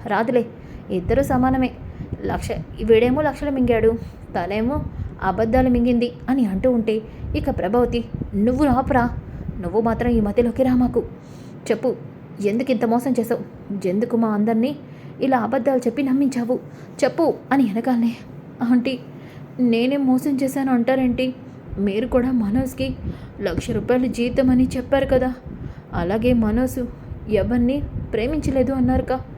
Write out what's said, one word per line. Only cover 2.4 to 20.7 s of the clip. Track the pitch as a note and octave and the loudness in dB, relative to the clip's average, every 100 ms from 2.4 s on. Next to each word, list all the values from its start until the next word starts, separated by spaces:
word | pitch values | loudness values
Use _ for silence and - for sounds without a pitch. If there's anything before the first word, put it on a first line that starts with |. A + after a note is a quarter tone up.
| - G3 - - | -4 -6 -8 -6
వీడేమో | G#3+ A3 B3 C#4 | 4 6 6 2
లక్షలు | D4+ C4+ D4 | 0 -2 -2
మింగాడు, | C4+ A#3+ A3+ A3 A#3 - - - | 0 2 4 4 2 -6 -14 -8
తనేమో | G3 F3 G#3 A#3 D4 - - - - | -6 -4 -2 -2 -2 -4 -8 -8 -4
అబద్ధాలు | F#3+ F3+ A3+ B3+ C4 | -2 0 2 4 4
మింగింది" | A#3+ A#3+ A#3+ A#3+ - - | 4 4 2 0 -2 -2
అని | C4+ G#3+ | 2 2
అంటూ | F#3 B3+ | 2 2
ఉంటే | A#3+ A3 A3 A3 - - D4 | 2 0 -2 -4 -10 -6 -2
ఇక | C#4 - | -2 -2
ప్రభావతి, | F#3 A#3+ A#3+ A#3+ A3+ - - | 0 2 2 0 -4 -8 -4
"నువ్వు | G3 A3 B3+ | 0 2 4
రాపురా, | D4 B3 C4 B3+ A#3+ - - - - - | 4 4 4 2 2 -2 -10 -10 -8 -6
నువ్వు | F3 G#3 | -2 0
మాత్రం | A3+ A3 A#3+ | 0 0 2
ఈ | A#3 | 2
మధ్యలోకి | G3+ G3+ A#3+ A#3 | 2 2 2 2
రా | C4 | 2
మాకు. | B3 B3 A#3 - - - - - - - | 4 4 0 -2 -10 -16 -18 -16 -12 -4
చెప్పు, | G#3+ - - - - - - G3 | 0 0 -2 -8 -16 -16 -4 -2
ఎందుకు | A3+ C4+ | 0 0
ఇంత | A#3 | 0
మోసం | A#3 A#3+ C4+ A#3+ | 2 2 2 0
చేసావు? | A3 A#3+ - - - G3+ F3+ | 0 -4 -4 -14 -10 -4 0
ఎందుకు | G3 A#3 A3+ | 0 0 0
మా | A3+ | 2
అందరినీ | G#3 G#3+ A3 B3+ C#4+ - - - - | 2 2 2 0 -2 -12 -18 -18 -2
ఇలా | C4 B3+ | 0 2
అబద్ధాలు | G#3+ C4+ C#4 C4 | 2 0 2 2
చెప్పి | B3+ B3 | 0 0
నమ్మించావు? | C4+ C4+ C#4 B3 A#3 B3+ - - - - | 0 2 2 0 -2 -2 -4 -16 -16 -2
చెప్పు" | C#4 - D4+ - - | 0 2 0 0 0
అని | C#4 A3+ | 2 4
అనగానే, | G#3+ B3+ A#3+ A#3 - - - - - | 2 0 2 2 -2 -12 -16 -16 -4
"ఆంటీ, | A#3+ B3 A#3 - - - - - - - | 2 2 2 -4 -10 -16 -16 -16 -12 0
నేనేం | B3 A3+ B3+ C#4+ C4 | 2 4 2 2 4
మోసం | B3+ D4 C4+ | 2 2 0
చేశాను | C4+ C#4 C4+ | 0 0 2